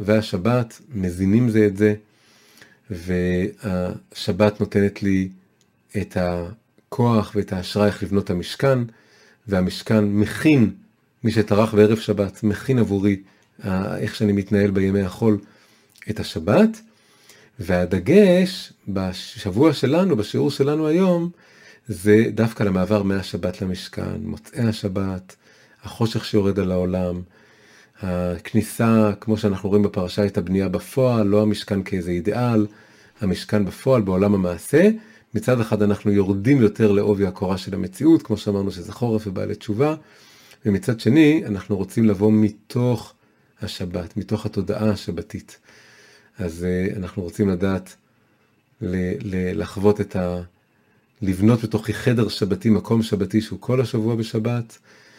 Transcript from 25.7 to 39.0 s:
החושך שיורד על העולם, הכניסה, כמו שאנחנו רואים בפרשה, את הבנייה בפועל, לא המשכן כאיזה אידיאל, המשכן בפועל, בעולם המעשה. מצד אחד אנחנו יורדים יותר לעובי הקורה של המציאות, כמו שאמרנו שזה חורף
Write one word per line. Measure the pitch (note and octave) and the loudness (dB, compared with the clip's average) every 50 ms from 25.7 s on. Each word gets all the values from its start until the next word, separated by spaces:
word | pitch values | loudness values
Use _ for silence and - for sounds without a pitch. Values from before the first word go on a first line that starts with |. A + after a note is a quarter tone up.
| _ _ | _ _
החושך | - - - - A#2 A2+ - A2 - | -18 -12 -4 -2 -2 -2 -2 -4 -6
שיורד | - - G#2+ F#2+ G2 F#2 G2 | 0 0 0 2 2 0 0
על | F#2+ F2+ | -2 -2
העולם, | F#2 F2+ F2+ F2+ F#2 F#2 F2+ F2+ F2+ F2+ F2+ - _ _ _ _ _ _ _ _ _ - _ _ _ - | 0 0 0 -2 -2 -2 -2 -4 -4 -6 -10 -14 _ _ _ _ _ _ _ _ _ -20 _ _ _ -10
הכניסה, | G2+ F#2 F2+ F2+ F2+ F2+ F2 F2 - - - A2 G#2 - - - A#2 A2+ A2+ A2 G#2+ G#2 G2+ - | -6 -4 -4 -2 -2 -4 -4 -8 -8 -2 -2 -2 -2 -2 -2 0 2 4 4 4 4 2 0 -2
כמו | - A2 A2 | -2 -2 -2
שאנחנו | G#2+ - G#2 F#2+ F#2 - F#2+ | 0 0 -2 -2 -2 -2 0
רואים | G2 G#2 | 2 2
בפרשה, | G2+ F#2+ - G2 F2+ F2+ - G#2+ G#2 | 2 2 -2 -4 -6 -4 -2 0 0
את | G2 - G#2 | 0 0 -2
הבנייה | F2 F2 F#2+ F#2+ F#2+ F#2 | -2 0 0 0 0 0
בפועל, | F2+ F2+ - - - C3+ B2+ B2+ A#2+ A2+ G#2 | -2 -6 -6 -4 -2 0 0 2 2 2 2
לא | G2 G2+ G#2+ | 2 2 2
המשכן | G#2+ G#2+ G2+ - - - G#2 G2 | 2 2 0 -4 -4 -4 -4 -4
כאיזה | F#2 - G2+ F#2 E2+ F2+ | -4 -4 -6 -4 -4 -2
אידיאל, | F2+ F2 D#2+ - - A#2+ B2 A#2+ A#2 G#2+ G#2 G#2 - - - _ _ _ _ _ _ - | -4 -2 -2 -2 -2 0 0 2 2 2 0 0 -4 -18 -20 _ _ _ _ _ _ -6
המשכן | G#2+ F#2+ F2 - - - A2 G#2 G2+ | -4 -4 -4 -4 -4 -2 -2 -2 -2
בפועל, | F2 - - - C3+ C3 A#2+ | -2 -6 -4 0 2 2 2
בעולם | G2+ F#2+ F#2 F#2 G2+ G#2 G#2 | 2 2 2 2 4 4 2
המעשה. | F#2+ F#2 F2+ F2 E2 - - C#3 D3+ F#3 G#3+ A3 A3 - - - - _ _ - | 2 0 -2 -4 -6 -4 2 4 6 6 6 4 0 -8 -18 -20 -20 _ _ -8
מצד | G#2+ - B2 B2+ A#2+ | -4 0 0 0 0
אחד | G#2+ - A2+ G#2 | 0 0 0 0
אנחנו | G#2 G2+ G#2 - - G#2+ | 2 2 0 0 0 0
יורדים | G2+ G2+ G2 F#2+ G2+ G2 G2 B2+ C#3+ C3+ | 2 2 2 2 0 0 2 2 4 6
יותר | A2+ G2+ - - A2+ G#2 | 4 4 4 4 2 2
לעובי | G2+ G2+ G#2 G#2 G#2 F#2+ G2 | 4 2 2 2 2 2 0
הקורה | F#2 F#2 - G2 F#2 F#2+ F#2 | -2 -2 -4 -4 -4 -4 -4
של | - F#2+ F#2+ | -6 -8 -6
המציאות, | F#2+ F#2 F#2 - - C3 D#3+ E3 - | -6 -6 -8 -6 0 4 4 4 4
כמו | - - G#2+ | 2 -2 -4
שאמרנו | G2+ - G#2+ G2+ G2 G2 F#2+ | -4 -2 -2 -2 -2 -2 -4
שזה | F#2 F#2 F2 F2+ | -6 -8 -12 -12
חורף | G2 - | -8 -4